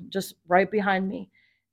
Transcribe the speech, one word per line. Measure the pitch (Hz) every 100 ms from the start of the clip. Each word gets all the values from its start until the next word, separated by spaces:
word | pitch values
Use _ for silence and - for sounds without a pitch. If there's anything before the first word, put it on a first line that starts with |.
| -
just | 190 185 - 165
right | 180 190
behind | 214 196 190 190
me. | - 196 _ _ _ _